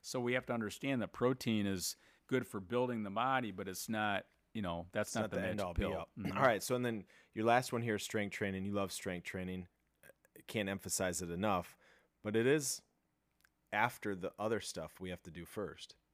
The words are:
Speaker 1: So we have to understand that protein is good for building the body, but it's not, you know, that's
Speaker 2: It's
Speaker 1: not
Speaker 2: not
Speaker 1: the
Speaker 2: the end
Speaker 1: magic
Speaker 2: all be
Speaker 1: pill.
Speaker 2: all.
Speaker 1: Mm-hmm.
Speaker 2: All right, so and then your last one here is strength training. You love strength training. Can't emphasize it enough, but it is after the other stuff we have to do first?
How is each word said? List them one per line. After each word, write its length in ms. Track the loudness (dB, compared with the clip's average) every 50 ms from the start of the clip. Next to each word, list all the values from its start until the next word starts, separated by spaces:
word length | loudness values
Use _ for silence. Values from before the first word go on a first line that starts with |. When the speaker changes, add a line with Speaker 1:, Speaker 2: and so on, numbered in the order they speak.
| -14
Speaker 1:
So 160 | -6 -4 0
we 140 | 2 2 2
have 120 | 2 2
to 80 | 0 -2
understand 480 | 0 0 -2 -4 -4 -2 -2 0 0
that 100 | 0 -2
protein 540 | -2 2 4 4 4 4 2 2 2 4 4
is 300 | 2 2 0 -2 -4 -6 -6 -14 -20 -20 _ _ _
good 200 | 0 0 0 0
for 120 | -6 -8
building 440 | -6 0 0 2 2 2 0 -2 -4
the 60 | -2
body, 400 | 0 0 2 4 2 2 2 0
but 160 | -4 -4 -6 -6
it's 200 | -6 -6 -4 -2
not, 380 | 0 0 2 2 0 0 -2 -6 _ _ _ _
you 100 | _ -4 -2
know, 240 | -2 -2 -4 -6 -4
that's 180 | -2 -2 -2 0
Speaker 2:
It's 60 | 0
Speaker 1:
not 60 | -2
Speaker 2:
not 80 | -2 0
Speaker 1:
the 60 | -2
Speaker 2:
the 60 | -2 -2
end 60 | -2 -2 -2
Speaker 1:
magic 80 | -2 -2
Speaker 2:
all 60 | 0
be 60 | 0 0
Speaker 1:
pill. 100 | 0 -2
Speaker 2:
all. 140 | -4 -6 -8 _ -6
Speaker 1:
Mm-hmm. 160 | -6 -4 0
Speaker 2:
All 80 | 4 6
right, 200 | 6 6 6 2
so 100 | 0 0
and 100 | 0 0
then 200 | 0 -2 -2 -6 -12 -20 -20 -20 _ _
your 100 | 0 4
last 260 | 6 6 6 4 2
one 120 | -2 -2 0
here 120 | 0 0 0
is 60 | -2
strength 300 | -2 -2 -2 -2 -2 -2
training. 320 | -2 -2 0 0 -2 -2
You 60 | -2 0
love 180 | 0 0 -2
strength 340 | -4 -6 -4 -4 -4 -4 -6
training. 420 | -6 -6 -6 -4 -4 -6 -6 -8 -12 _ _ _ _ _ _ _ -20 -20 _ _ -20 _ -20 -16 -4
Can't 200 | -2 0 0 0
emphasize 540 | -2 -2 -2 -2 0 2 2 2 2 0
it 80 | -2 -4
enough, 480 | -2 0 2 4 2 2 2 -2 -12 _ -20 -20 -20 -20 _ _ _ _ _
but 120 | 0 2
it 120 | 4 6 6
is 340 | 4 4 2 0 -4 -4 -8 _ _ _ _ _ _ _ _ _ _ _ _ -20 _ _ _ _ 2
after 400 | 2 2 2 2 -2 -4 -4 -4
the 160 | -2 -4 -6 -4 -2
other 220 | 0 0 0 0
stuff 380 | -2 -4 -8 -8 -8 -10 -10 -10
we 100 | -8 -8
have 120 | -8 -8 -10
to 80 | -12
do 140 | -12 -12 -12
first? 500 | -10 -6 -6 -6 -6 -8 -12 -16 -18 -18 _ _ _